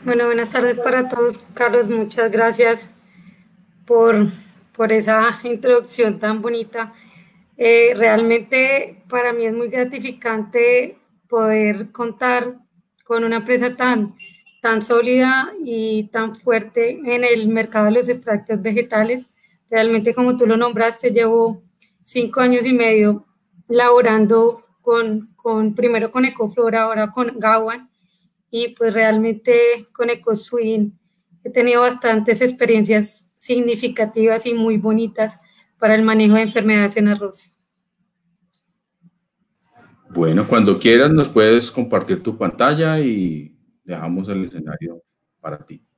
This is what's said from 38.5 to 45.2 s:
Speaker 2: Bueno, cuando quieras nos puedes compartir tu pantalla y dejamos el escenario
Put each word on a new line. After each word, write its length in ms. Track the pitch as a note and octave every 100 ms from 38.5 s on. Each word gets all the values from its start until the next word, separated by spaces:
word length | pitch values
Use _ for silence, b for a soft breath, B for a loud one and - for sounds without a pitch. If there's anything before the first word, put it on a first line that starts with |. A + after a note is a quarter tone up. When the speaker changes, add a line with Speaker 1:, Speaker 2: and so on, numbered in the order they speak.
| _ _ _ _ _ F3 _ _ _ _ _ _ _ _ _ _
Speaker 2:
Bueno, 380 | E2+ D#2+ F2 -
cuando 320 | A2+ G2+ F#2
quieras 320 | A#2 A#2 C#3+
nos 160 | D#3 C#3+
puedes 420 | A2+ A2 A#2 A#2+
compartir 540 | - A#2 G2+ - F2+
tu 140 | - G#2+
pantalla 600 | G2+ - B2 D3+ D#3+ D#3
y 520 | C#3 G#2 F2+ D2+ D2 _ _ _
dejamos 460 | - E2+ E2 F2+ G2
el 160 | F#2+ F2+
escenario 580 | F2 D#2 E2+ E2+ E2+ _ _